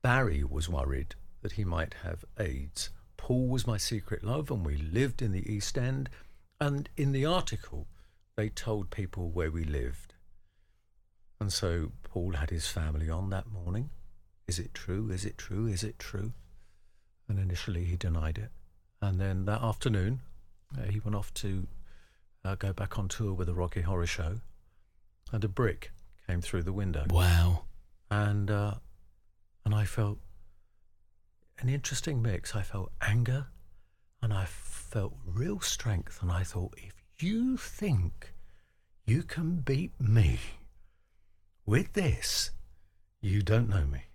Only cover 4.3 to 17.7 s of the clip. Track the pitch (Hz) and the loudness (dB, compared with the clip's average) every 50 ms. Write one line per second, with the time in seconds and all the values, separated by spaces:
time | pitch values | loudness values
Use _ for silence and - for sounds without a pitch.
4.3 | 127 151 147 131 131 107 87 76 73 73 76 76 82 113 139 135 - - 127 107 | -2 -2 -2 -2 -2 -2 0 0 0 -2 -2 0 2 2 2 4 2 0 0 0
5.3 | 95 92 104 - 107 101 - - - 135 123 127 135 135 135 127 - - - - | 0 0 0 -2 -2 -2 -2 -2 0 0 0 0 0 -2 -2 -6 -8 -12 -16 -18
6.3 | - - - _ _ _ 147 143 139 143 147 - - - 143 139 139 135 135 156 | -20 -20 -20 _ _ _ 0 0 0 0 -4 -4 -2 0 2 2 4 4 4 4
7.3 | 175 185 - - - - - - - 76 - - - - - - _ - _ _ | 4 2 2 0 -4 -4 -6 -6 -8 -8 -8 -8 -14 -18 -20 -20 _ -20 _ _
8.3 | _ - 107 110 - - - 117 110 104 95 - - - 98 90 - 95 87 82 | _ -2 -2 -2 -2 -4 -2 -2 -2 -2 -2 -4 -4 -4 -4 -4 -4 -4 -4 -2
9.3 | 80 87 82 80 80 82 80 76 73 67 58 58 57 - - - - - - - | 0 0 0 0 0 -2 -2 0 0 0 -2 -2 -4 -6 -10 -16 -18 -20 -20 -20
10.3 | - - - _ _ _ _ _ _ _ _ _ _ _ _ _ _ _ - - | -20 -20 -20 _ _ _ _ _ _ _ _ _ _ _ _ _ _ _ -20 -20
11.3 | - - 107 98 - - - 90 85 85 82 - - - - - - 92 87 90 | -8 -4 -2 0 0 2 2 2 2 0 0 -2 -6 -10 -12 -6 -4 -2 -2 0
12.3 | 78 71 73 - 87 82 - - - - 80 78 76 76 78 78 80 87 98 95 | 0 0 0 0 0 -2 -2 -2 -2 -2 -2 0 0 0 0 0 0 -2 -2 -2
13.3 | 95 98 - 117 104 92 85 85 90 110 135 147 - - - - - - - _ | -2 -2 -4 -6 -8 -6 -4 -2 -2 -2 -2 -4 -6 -10 -12 -14 -16 -18 -20 _
14.3 | _ - - - 82 90 85 - - - - - 90 101 113 107 95 92 92 - | _ -14 -6 -4 -4 -4 -4 -6 -8 -8 -4 -4 -2 -2 -2 -2 -2 -2 -2 -4
15.3 | - - - - 95 98 113 113 101 87 - 107 - - - - - 101 101 113 | -6 -6 -8 -4 -2 0 0 0 0 0 -2 -4 -6 -8 -10 -6 -4 -4 -4 -4
16.3 | - - - - - - - - - - - - - - _ _ _ _ - - | -6 -8 -12 -18 -20 -20 -20 -20 -20 -20 -20 -20 -20 -20 _ _ _ _ -4 -2
17.3 | 104 95 95 92 90 - - - | 0 2 2 2 0 -2 -2 -2